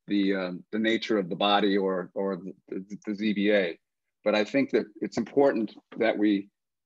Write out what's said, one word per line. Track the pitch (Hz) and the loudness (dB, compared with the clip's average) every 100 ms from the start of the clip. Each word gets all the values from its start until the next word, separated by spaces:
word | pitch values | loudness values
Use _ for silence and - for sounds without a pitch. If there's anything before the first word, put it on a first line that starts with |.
| - | -4
the, | 101 98 | 0 2
uh, | 98 92 90 - | 0 -4 -8 -8
the | 110 | -2
nature | 110 113 - 110 | 0 0 0 -2
of | 90 | -2
the | 87 | -2
body | 101 101 104 98 | 2 2 4 2
or, | 95 92 90 - | 0 -2 -4 -6
or | 98 92 | -4 -4
the, | 92 - _ | -8 -16 _
the, | 98 95 101 - | -12 -12 -12 -10
the | 101 | -4
Z | 107 | -2
B | 101 101 | 0 2
A. | 104 90 80 _ _ _ _ | 2 0 -4 _ _ _ _
But | 104 | -2
I | 104 | 0
think | 104 143 131 | 0 0 0
that | 120 101 - | 0 -2 -6
it's | 104 - | -6 -4
important | 220 - 139 113 110 - _ - | -2 2 4 2 -2 -8 _ -2
that | 110 - | 0 2
we | 104 101 - _ _ _ | 2 2 -2 _ _ _